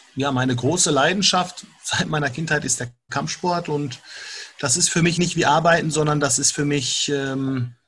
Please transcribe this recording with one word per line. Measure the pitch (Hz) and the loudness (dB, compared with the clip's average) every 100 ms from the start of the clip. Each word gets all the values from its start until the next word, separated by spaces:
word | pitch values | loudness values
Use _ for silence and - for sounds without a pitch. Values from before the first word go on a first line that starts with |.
| - | -12
ja, | - 139 | -4 -2
meine | 131 127 | 0 0
große | 120 123 175 175 | 0 0 2 2
Leidenschaft | 139 151 190 190 185 180 - - _ | 4 2 2 2 2 -2 -8 -20 _
seit | - - 180 | -6 -4 -2
meiner | 156 143 | -2 -2
Kindheit | 123 156 151 | -4 -2 -2
ist | 131 - | -2 -4
der | 120 - _ | -6 -10 _
Kampfsport. | 143 156 - 180 175 170 | -4 -4 -4 0 0 -2
Und | 147 143 123 - - - - - - | -4 -4 -8 -16 -18 -16 -14 -16 -6
das | - 180 | -2 0
ist | 175 | 2
für | 175 | 2
mich | 170 170 | 2 2
nicht | 175 | 0
wie | 165 139 | 2 4
Arbeiten, | 151 170 165 156 | 4 4 4 2
sondern | 151 151 147 | 0 0 2
das | 143 127 | 0 2
ist | 143 | 0
für | - 147 | 0 0
mich, | 143 123 - - | 0 -2 -4 -2
ähm, | 143 135 135 135 131 123 - | -2 -2 -4 -2 -2 -4 -10